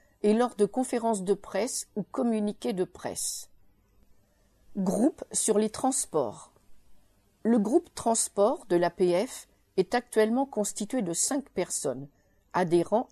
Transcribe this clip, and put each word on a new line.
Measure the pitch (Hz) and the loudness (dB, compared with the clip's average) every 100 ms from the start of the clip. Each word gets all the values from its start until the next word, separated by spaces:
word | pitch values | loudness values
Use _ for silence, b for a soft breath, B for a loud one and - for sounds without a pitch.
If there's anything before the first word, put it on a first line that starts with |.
| b b | b b
et | 208 220 | 2 4
lors | 247 | 2
de | - 202 | 2 0
conférences | 254 254 240 226 208 | 0 -2 -2 0 -2
de | 180 | 0
presse | 196 - 196 247 - - - | -2 -2 -4 -4 -6 -8 -8
ou | |
communiqués | - - 240 220 208 - 247 | -6 -2 0 0 -2 -4 -4
de | 185 | -2
presse. | 175 - 110 - - - - - - _ _ _ _ _ _ _ _ _ - 202 | -4 -6 -10 -6 -8 -8 -14 -20 -20 _ _ _ _ _ _ _ _ _ -10 -4
Groupe | 190 185 277 - - | -2 2 2 0 -6
sur | - - 208 | -4 0 2
les | 214 | 0
transports. | - 262 262 - 156 117 - - _ - - - - _ _ _ _ | 0 -2 -2 -2 -2 -2 -6 -18 _ -20 -20 -20 -20 _ _ _ _
Le | 220 240 | 2 2
groupe | 208 330 - - | 4 2 0 -4
transport | 233 226 - 196 208 311 - | -2 0 0 2 2 2 0
de | 175 | 2
l'A | 175 | 2
P | - 180 175 254 | 2 2 2 0
F | - - _ _ - | -6 -18 _ _ -2
est | 180 240 | 0 -2
actuellement | - 220 214 240 277 | 0 2 4 2 0
constitué | 214 202 - 208 262 | -2 -4 -4 -4 -2
de | 180 | -2
cinq | 170 - 285 - | -2 -2 -2 -4
personnes, | - 175 - 143 123 143 _ _ _ _ | -4 -4 -2 -4 -4 -10 _ _ _ _
adhérents | 175 175 170 165 214 - | -2 4 4 4 0 -2